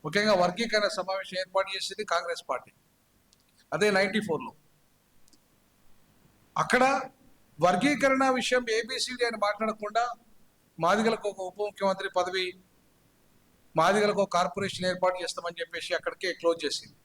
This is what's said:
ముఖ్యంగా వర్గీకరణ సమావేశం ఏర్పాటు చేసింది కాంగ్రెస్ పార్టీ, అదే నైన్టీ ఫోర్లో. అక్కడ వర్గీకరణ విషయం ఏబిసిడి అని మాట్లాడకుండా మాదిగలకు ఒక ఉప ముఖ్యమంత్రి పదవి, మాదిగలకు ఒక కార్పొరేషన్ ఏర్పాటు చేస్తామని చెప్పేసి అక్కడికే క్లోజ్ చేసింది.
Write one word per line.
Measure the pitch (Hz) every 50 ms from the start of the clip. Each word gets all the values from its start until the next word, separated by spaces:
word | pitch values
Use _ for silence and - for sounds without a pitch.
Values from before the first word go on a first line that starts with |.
| -
ముఖ్యంగా | 151 160 202 208 214 208 180 175
వర్గీకరణ | 180 175 220 233 233 214 214 208 190 - 190
సమావేశం | 180 185 190 190 185 - 185 180 185
ఏర్పాటు | - - 190 190 190 196
చేసింది | 190 - - 190 - 214 - 170
కాంగ్రెస్ | 170 175 175 165 - - -
పార్టీ, | 131 123 - - _ _ _ _ _ _ _ _ _ _ _ _ _ _ _ _ _ _ _ _ -
అదే | 156 208 208 196 190
నైన్టీ | 196 196 202 214 -
ఫోర్లో. | 170 156 143 127 113 - _ _ _ _ _ _ _ _ _ _ _ _ - - - - _ _ _ _ _ _ _ _ _ _ - - - _ _ _ _ _ _ _ _ _ _ _ - 156
అక్కడ | - - 247 254 269 277 - - - _ _ _ - - _ _ _ _ 147 156
వర్గీకరణ | 175 196 185 220 285 294 226 277 269 269 262 269 269 254 254
విషయం | - - 254 254 247 226 220 226
ఏబిసిడి | 240 220 262 240 - 254 254 247 240 233
అని | 226 208 202
మాట్లాడకుండా | 208 208 - 220 220 214 - 208 208 208 233 240 247 233 _ _ _ - - - _ _ _ _ _ _ - 165
మాదిగలకు | 175 196 214 220 226 226 214 - 208
ఒక | 196 - 185
ఉప | 185 - 208 208
ముఖ్యమంత్రి | 208 196 - 196 196 190 185 196 190 -
పదవి, | 180 180 185 185 190 185 180 180 - - _ _ _ _ _ _ _ _ _ _ _ _ _ _ _ _ _ _ _ _ _ _ 160
మాదిగలకు | 160 180 202 214 208 208 185 196 196
ఒక | - -
కార్పొరేషన్ | 175 180 180 - 196 202 185 - - 180 185
ఏర్పాటు | 180 180 185 185 185 180 175
చేస్తామని | 165 - 180 170 170 170 170
చెప్పేసి | 165 - - 165 - - 175
అక్కడికే | 160 - 170 165 - - 180 165 -
క్లోజ్ | 170 170 170 165 156
చేసింది. | 139 - - - - - _